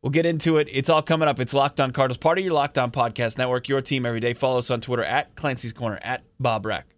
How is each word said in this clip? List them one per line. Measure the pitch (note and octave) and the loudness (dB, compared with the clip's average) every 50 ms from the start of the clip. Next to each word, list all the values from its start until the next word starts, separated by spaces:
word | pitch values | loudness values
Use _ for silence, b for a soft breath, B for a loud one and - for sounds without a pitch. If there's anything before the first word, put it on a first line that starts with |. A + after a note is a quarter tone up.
We'll | - B2 | -4 2
get | C#3+ D#3+ E3 | 2 2 2
into | E3+ E3+ D#3 - E3 D#3+ D3+ | 2 2 2 2 4 4 4
it. | D3+ - | 2 2
It's | - C3+ C3 - | -2 0 2 4
all | E3 D#3 | 4 4
coming | D3+ - D#3+ D#3+ D#3+ | 4 0 0 2 2
up. | D3+ C3+ A#2+ | 0 2 0
It's | B2+ A#2 | -2 0
Locked | - C#3 C3+ C#3+ - - | 2 2 2 2 2 0
On | C#3 C3 | 0 0
Cardinals, | B2+ C#3 C3+ C3 B2 - | 2 0 0 0 0 0
part | - D#3+ E3 F#3+ | 0 0 2 2
of | F#3+ | 0
your | F#3 E3 | 0 2
Locked | D3 C#3 C#3+ - C#3+ | 0 0 0 0 0
On | B2+ A#2+ | 0 0
Podcast | A#2+ C3+ C3 A#2 A2+ - A#2+ A2+ - - | 0 0 -2 -2 0 -2 -2 -2 0 0
Network, | B2+ B2+ B2+ B2+ B2+ - | 0 0 0 -2 -2 -2
your | C3+ C3+ | -2 -2
team | C3 - C#3+ C3+ B2 | 0 0 -2 -2 -2
every | A#2+ A#2 A#2 | -2 -2 0
day. | A2 A#2+ G2+ | -2 -2 -2
Follow | - - C3 C3 B2 | 0 0 2 2 0
us | A#2+ - | 0 0
on | B2+ A#2 | -2 -2
Twitter | G2+ - B2 A#2 | -2 -2 -2 -2
at | G#2 D2 A#2 C#3+ - - _ | -2 0 0 -2 -2 -4 _
Clancy's | - - D3 C3 A#2+ - A#2 | -6 -4 -4 -2 -2 -4 -6
Corner, | A2 - B2 A2+ G#2 - | -6 -6 -6 -6 -6 -6
at | - G2 B2+ B2 - _ _ _ | -6 -8 -8 -8 -10 _ _ _
Bob | C3 A#2+ A2+ G#2+ G2 | -2 0 0 0 -2
Rack. | A2 G#2 D#2 - _ _ | -4 -6 -6 -6 _ _